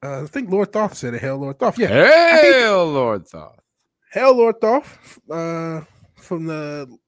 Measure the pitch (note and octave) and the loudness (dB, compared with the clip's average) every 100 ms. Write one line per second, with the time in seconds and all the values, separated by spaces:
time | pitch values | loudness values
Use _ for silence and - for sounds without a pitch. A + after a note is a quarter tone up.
0 | C#3 C3+ D3+ C4+ A#3 G3 G3 G#3+ G#3 - | -12 -12 -10 -10 -4 -4 -2 -4 -4 -6
1 | C3 A#2+ B2+ C3+ C#3 C#3 A#3+ F#3+ G#3 A2 | -10 -8 -8 -8 -8 -4 -4 -2 0 4
2 | F#3+ D#4+ E4+ E4 D4+ C4+ A#3 G3 E3+ C#3+ | 6 6 6 6 6 4 2 0 0 0
3 | B2 G#2+ D#2+ E2 D#2 _ _ _ _ _ | -2 -4 -8 -20 -20 _ _ _ _ _
4 | _ - C4 B3+ A#3 A3+ A3 B3+ - - | _ 0 2 4 2 0 -2 -2 -4 -20
5 | - - _ D#3+ E3 E3 E3 D#3+ D#3+ _ | -20 -20 _ -10 -8 -8 -8 -10 -14 _
6 | _ _ - F3 D#3+ D#3 D3 D3 C3+ A#2 | _ _ -12 -10 -8 -10 -10 -12 -16 -20